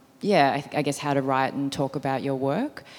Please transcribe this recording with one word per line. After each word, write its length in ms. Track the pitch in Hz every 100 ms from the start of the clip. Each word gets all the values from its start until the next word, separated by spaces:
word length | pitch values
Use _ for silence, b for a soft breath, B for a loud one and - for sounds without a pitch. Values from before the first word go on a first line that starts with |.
| - -
yeah, 300 | 196 185 139 127 -
I, 60 | -
I 20 |
guess 160 | 143 139
how 160 | 147
to 80 | 139
write 320 | 135 131 135
and 180 | - 139
talk 240 | 143 135 147
about 280 | 139 135
your 120 | 139 131
work. 480 | 135 160 294 - B